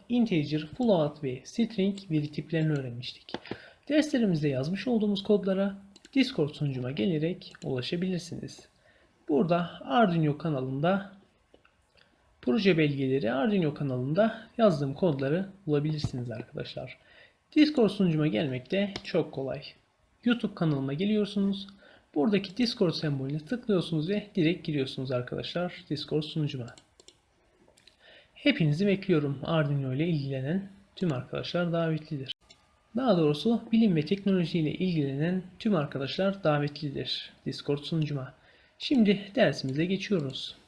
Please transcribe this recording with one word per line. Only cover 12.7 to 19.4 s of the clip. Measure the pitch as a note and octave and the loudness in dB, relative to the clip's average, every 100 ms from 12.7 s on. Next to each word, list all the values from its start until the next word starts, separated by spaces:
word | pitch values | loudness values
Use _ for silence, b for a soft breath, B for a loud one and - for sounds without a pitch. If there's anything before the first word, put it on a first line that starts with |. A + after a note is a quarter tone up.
| E3 | 4
belgeleri | D3+ C#3 C3+ C3+ G3+ | 2 2 0 0 0
Arduino | B3+ B3+ G#3 D#3+ | 0 2 2 0
kanalında | C#3+ C#3+ B2+ B2+ D#3+ A3 A3 - - | -2 -4 -2 -2 2 2 0 -12 2
yazdığım | A3 D3+ C#3 | 4 4 -2
kodları | B2 F#3 C#3 C#3 E3 G3 - - | 0 0 2 0 0 -2 -8 0
bulabilirsiniz | D3 D3+ D3+ - B2+ A#2+ | 0 2 -2 -4 -6 -8
arkadaşlar. | A2+ B2 - A#2+ - B2+ - b b b b _ - | -8 -10 -10 -10 -10 -12 -14 b b b b _ 4
Discord | D4+ - G#3 | 4 6 2
sunucuma | G3 F#3 D#3 D3+ | 4 2 4 2
gelmek | G#3 D3+ B2+ - | 0 -2 -4 -4
de | F#3+ G3 G3 | -2 -2 -6
çok | - F3 D3+ | -4 -2 -2
kolay. | - | -4